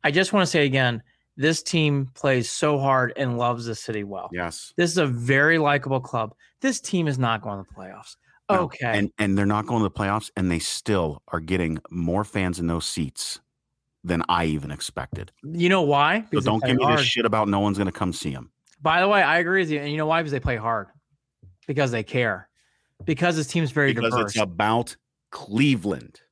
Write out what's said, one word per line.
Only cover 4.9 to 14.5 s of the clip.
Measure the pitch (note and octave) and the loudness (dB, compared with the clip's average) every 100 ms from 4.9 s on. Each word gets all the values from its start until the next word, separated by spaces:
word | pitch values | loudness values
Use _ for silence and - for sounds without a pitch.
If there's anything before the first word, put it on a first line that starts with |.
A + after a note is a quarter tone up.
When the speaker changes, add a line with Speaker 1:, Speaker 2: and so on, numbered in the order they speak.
Speaker 1:
is | E3 | 2
a | D3+ | 0
very | A#2+ A#2+ C3+ D3 E3 | 0 2 4 6 4
likable | C#3+ C#3+ C3+ C3 | 4 2 2 -4
club. | B2+ A#2+ A2 - _ _ | -2 -4 -6 -8 _ _
This | C4+ A#3+ | -2 -2
team | - F#3 D#3+ | -2 0 0
is | C3 | 0
not | B2 A2+ | 0 0
going | G#2+ G2+ | -4 -10
to | G2 | -10
the | |
playoffs. | - F#2 G2 - - _ _ - | -16 -18 -18 -20 -20 _ _ -2
Speaker 2:
No. | F#3+ | 0
Speaker 1:
Okay. | E3 - B2 | 0 -4 -2
Speaker 2:
And, | G#2+ G2+ - | 0 -2 -2
and | G#2 G2 | 0 2
they're | |
not | G2+ G#2 G#2+ | 2 0 0
going | A#2+ | 0
to | G2+ | 0
the | |
playoffs, | - G2 G#2 - - | 0 -2 -2 -4 -4
and | F#2+ | 0
they | E2+ | 0
still | - - - G2+ D#2+ C#2+ - | -2 -6 0 0 0 -4 -6
are | E2+ | -6
getting | D#2+ F#2 E2+ D#2 - | -2 0 0 -4 -6
more | F2 E2+ F2+ | -4 -2 -2
fans | G#2+ G#2+ F#2 F2+ | -2 -2 -2 -2
in | E2+ | -2
those | E2+ - | -2 -4
seats | - D2 - - - _ _ _ _ _ _ | -4 -6 -6 -10 -10 _ _ _ _ _ _
than | F2 E2+ - | -4 -2 0
I | F2 | 0
even | E2 | 2